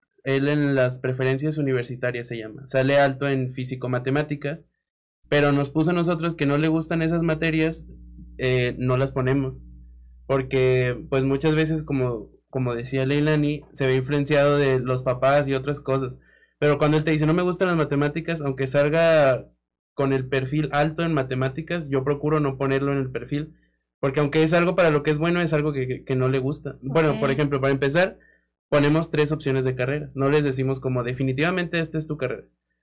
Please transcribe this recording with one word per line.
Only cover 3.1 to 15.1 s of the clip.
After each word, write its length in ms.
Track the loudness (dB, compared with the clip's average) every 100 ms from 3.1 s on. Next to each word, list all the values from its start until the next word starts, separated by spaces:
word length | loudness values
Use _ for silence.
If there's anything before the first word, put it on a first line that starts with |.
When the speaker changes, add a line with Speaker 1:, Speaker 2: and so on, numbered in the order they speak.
| 2 0
Speaker 1:
en 240 | 0 -2
físico-matemáticas, 1120 | -6 -8 -6 -4 -2 0 0 -2 -4 -6 -8 -14 _ _ _ _ _ _
pero 220 | 2 4
nos 180 | 2 2
puso 220 | 0 2
a 20 |
nosotros 420 | 2 0 0 -2 -2
que 120 | 0
no 100 | 2
le 100 | 2
gustan 340 | 0 0 -2
esas 200 | 0 0
materias, 680 | 0 0 0 2 0 -2 -12 -20 -20 -20 -18 -4
eh, 380 | 0 2 0 -2
no 200 | 0 0
las 140 | 0
ponemos, 500 | 0 0 0 -2 -8 -18 -20 -20 -20 -20 -16 -2
porque, 760 | -2 0 2 4 4 0 -4 -2
pues, 140 | 0
muchas 320 | 0 0 2 2
veces, 280 | 0 -2
como, 480 | -2 -2 -2 -4 -10 _ _
como 240 | -4 -2 -4
decía 300 | -4 -2 0
Leilani, 560 | 0 2 2 0 -4 -10
se 120 | -4 0
ve 100 | 0
influenciado 640 | 0 -2 2 2 4 4
de 220 | 2 2
los 240 | 0 -2
papás 440 | -2